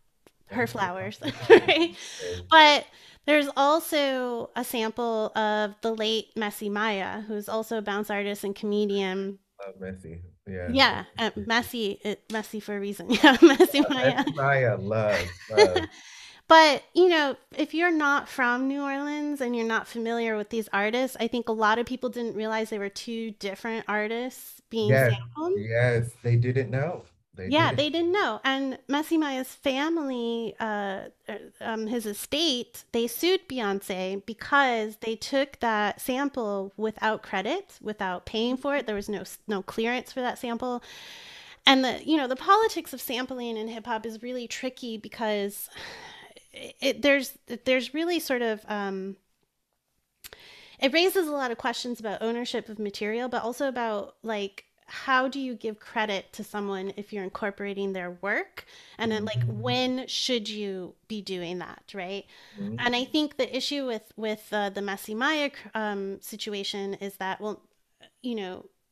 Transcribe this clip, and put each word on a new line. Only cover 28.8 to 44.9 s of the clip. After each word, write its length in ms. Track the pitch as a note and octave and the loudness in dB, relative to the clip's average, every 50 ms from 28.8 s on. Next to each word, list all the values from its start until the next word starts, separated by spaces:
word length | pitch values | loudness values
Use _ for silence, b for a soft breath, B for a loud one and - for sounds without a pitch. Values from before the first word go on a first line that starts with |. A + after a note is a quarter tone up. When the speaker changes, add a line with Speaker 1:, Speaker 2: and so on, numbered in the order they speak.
| - - | -4 -2
Speaker 1:
Messy 280 | C4+ D4 D#4 - E4 | -2 -2 0 0 0
Maya's 380 | D#4+ D#4 C#4+ C4+ C4 C4 - - | 0 0 -2 -2 -4 -6 -8 -12
family, 1000 | - - C#4 B3+ C4+ D4 D#4+ E4+ E4 D4 C4+ B3+ A#3+ A#3 A#3 A#3 A#3 A3+ G3+ - - | -4 -2 -2 0 0 0 0 0 0 -2 -2 -4 -4 -2 -2 -4 -4 -4 -6 -6 -6
uh, 460 | A3+ A3 G#3 G#3 G3+ G3 F#3+ G3 - - - _ _ - | -4 -4 -2 -2 -4 -4 -6 -6 -10 -14 -18 _ _ -14
er, 100 | G#3 - - - - _ | -12 -12 -14 -16 -18 _
um, 260 | - A#3 A3 A3 A3 | -8 -6 -6 -4 -4
his 180 | G#3 B3 A#3+ G#3+ | -4 -4 -4 -4
estate, 800 | G#3 G#3 - - - C4+ D4 E4+ D#4+ C4 B3 - - - - - _ - | -4 -6 -8 -6 -4 -2 0 0 0 0 -2 -4 -8 -14 -20 -14 _ -2
they 140 | A#3 A#3 | -2 -2
sued 420 | A#3 - - - - F#4+ F#4 - - | -2 -2 0 2 2 2 2 0 -4
Beyonce 760 | C4 B3+ A3 G3+ G3 G3+ - - F#3+ F#3 F#3 F#3 G3 G3+ - | -6 -4 -2 -2 -2 -2 -4 -6 -6 -4 -4 -4 -4 -6 -8
because 720 | - A3+ - - - C#4 C#4 C#4 B3+ A#3+ A3+ G#3+ A3 A3 | -10 -12 -12 -4 2 4 4 4 4 2 0 -2 -4 -6
they 180 | - - A3+ A3+ | -8 -6 -6 -6
took 460 | G#3+ - - C#4 C4+ C#4+ C#4+ - - | -6 -6 -2 0 0 0 0 -2 -4
that 400 | - A#3 A3 G#3 G#3 G3+ - - | -2 0 2 2 0 0 -2 -4
sample 720 | - - B3 C4 C#4+ C#4 - C4 A3+ G#3 G3+ G3 F#3+ G3 - | -4 -4 -2 -2 -2 -2 -2 -4 -4 -2 -2 -2 -4 -6 -6
without 460 | - G#3+ A3 G#3+ - G#3+ A3 A3 - - | -4 -4 -4 -2 0 0 0 0 -2 -4
credit, 560 | - - F#3+ F#3+ A3+ D#4+ G4+ G4 - - - | -4 -4 -4 -2 -2 -4 -4 -6 -10 -18 -12
without 460 | - G#3+ G#3+ - G3+ F#3 F3+ - - | -10 -10 -6 -4 -4 -4 -4 -6 -8
paying 300 | - - A3 A3+ A#3+ B3+ | -6 -2 0 0 0 0
for 180 | B3+ - C#4+ C#4+ | -2 -2 -2 -2
it. 100 | C#4+ B3 | -2 -2
There 100 | - G#3 | -2 -4
was 120 | G3+ G3+ - | -4 -4 -4
no 120 | G#3 F#3 | -6 -6
s-, 180 | F#3 - - - _ | -6 -10 -14 -14 _
no 160 | - G#3 F#3+ F#3+ | -4 -4 -4 -4
clearance 500 | - - - A3+ A#3 B3 B3+ - - - | -4 -4 -2 -2 0 -2 -2 -4 -6 -6
for 80 | C4+ B3 | -4 -4
that 160 | A#3+ - - | -4 -4 -4
sample. 420 | - A#3+ A#3 A3+ B3+ B3+ B3 A#3+ B B B B B B B B B B B B B B B B _ | -4 -4 -4 -4 -4 -4 -4 -6 B B B B B B B B B B B B B B B B _
And 180 | C4+ C4+ C4 C4 | 6 8 8 6
the, 180 | B3 - - - | 2 -2 -2 0
you 120 | - D#4 | 0 2
know, 120 | D#4 C4+ B3 | 2 2 0
the 80 | C4 | -4
politics 560 | C4 - F#4 G4 A4 A4+ A4 - E4+ E4 - C4+ | -2 4 6 6 6 6 4 2 -2 -8 -8 -10
of 80 | A#3+ | -10
sampling 560 | - - A#3+ A#3 C4 - C4 B3 A#3+ A#3 A3+ | -8 -6 -4 -4 -4 -4 -6 -6 -6 -6 -4
in 120 | G#3+ A3 A3+ | -4 -6 -6
hip 180 | A#3 A3+ G#3+ | -8 -8 -6
hop 200 | B3 A3+ A3 A3 | -4 -4 -4 -4
is 160 | A#3 A3 A3 A#3 | -8 -10 -10 -10
really 260 | B3 B3+ B3+ A#3 A#3 | -8 -8 -8 -8 -8
tricky 500 | - - - B3+ B3+ - B3+ A#3+ | -8 -8 -6 -8 -8 -8 -8 -8